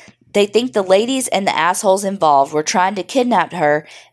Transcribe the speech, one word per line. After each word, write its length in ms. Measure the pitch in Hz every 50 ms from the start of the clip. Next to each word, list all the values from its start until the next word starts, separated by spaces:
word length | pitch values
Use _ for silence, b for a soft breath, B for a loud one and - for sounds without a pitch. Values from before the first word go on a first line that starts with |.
| B B B B _ _ _
They 120 | 208 208
think 280 | 208 - 220 240 254 247
the 100 | 214 190
ladies 440 | 185 190 196 226 233 269 262 - -
and 180 | - 190 196 170
the 80 | - -
assholes 460 | 156 170 190 - - 202 190 196 202
involved 500 | 196 196 196 165 156 147 139 139 139 156
were 80 | 151 156
trying 320 | 156 - 185 180 190 208
to 80 | 190 175
kidnap 480 | - - 269 254 247 233 185 165 165 170
her 340 | 180 165 147 147 151 151 B B B B B